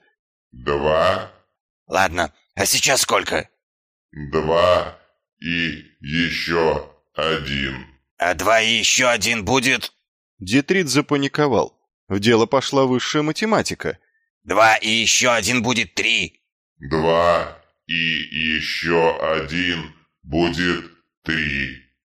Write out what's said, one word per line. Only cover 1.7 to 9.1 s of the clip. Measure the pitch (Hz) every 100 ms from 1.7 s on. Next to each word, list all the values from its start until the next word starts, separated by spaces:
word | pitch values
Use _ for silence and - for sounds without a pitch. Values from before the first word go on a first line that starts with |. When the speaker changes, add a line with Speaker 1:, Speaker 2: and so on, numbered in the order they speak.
| _ -
Speaker 2:
"Ладно, | 92 95 87 82 _ _
а | - 98
сейчас | - - 131
сколько?" | - 104 85 80 - _ _ _ _ _ _
Speaker 1:
"Два | 73 71 76 78 85 90 87 85 - _ _ _ _
и | 82 85 82 76 76 _
еще | 71 82 82 80 82 85 80 73 73 _ _
один". | - 78 80 69 69 67 64 - _ _ -
Speaker 2:
"А | 85
два | 82 95 113
и | 110
еще | 113 98 -
один | 127